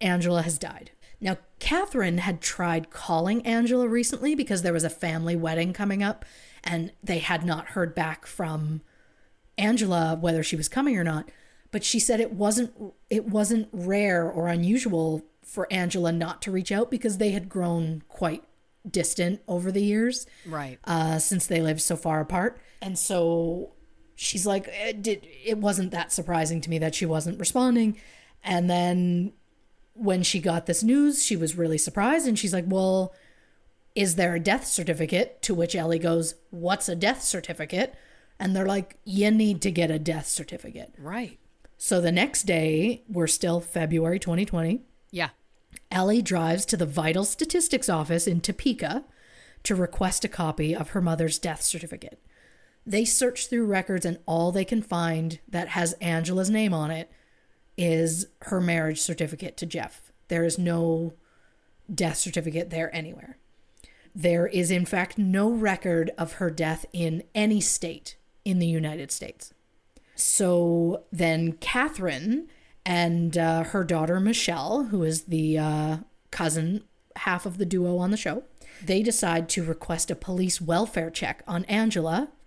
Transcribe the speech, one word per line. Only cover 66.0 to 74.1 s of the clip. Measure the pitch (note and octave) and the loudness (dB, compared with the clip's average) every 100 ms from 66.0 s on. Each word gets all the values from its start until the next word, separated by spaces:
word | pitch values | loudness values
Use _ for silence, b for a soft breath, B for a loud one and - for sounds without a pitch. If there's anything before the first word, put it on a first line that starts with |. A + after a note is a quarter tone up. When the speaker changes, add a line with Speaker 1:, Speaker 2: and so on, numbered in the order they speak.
| E3 - | 0 -2
Speaker 1:
of | E3 | -6
her | - F3 | -2 -4
death | D#3 D#3+ D#3+ - | 0 -2 -2 -6
in | F3 E3 D#3+ - | -4 -2 -2 -4
any | G#3+ G#3+ G#3 | 0 2 2
state | - - E3 - - - _ _ | 2 -2 -4 -10 -16 -20 _ _
in | G#3 F3+ | -2 2
the | E3+ | 2
United | D#3+ D#3 D#3 C#3 | 2 -2 -6 -6
States. | - - - - - _ _ _ - b | -8 -8 -14 -20 -20 _ _ _ -20 b
So | - - - F#3 F3 E3+ E3+ E3+ - - | -2 2 4 4 6 6 4 2 0 -6
then | E3+ E3 D#3+ E3 | 0 2 2 0
Catherine | D#3+ - B3 D4 - F3+ C3+ F#3 C4+ E4+ B B B | -2 -2 0 0 -2 -4 -2 -2 -2 -4 B B B
and, | F#3 F3 E3+ E3+ E3+ E3 | 0 2 2 2 2 2
uh, | E3 E3 | 2 2
her | D#3+ G3+ | 0 -2
daughter | F3 E3 D#3+ | 0 0 2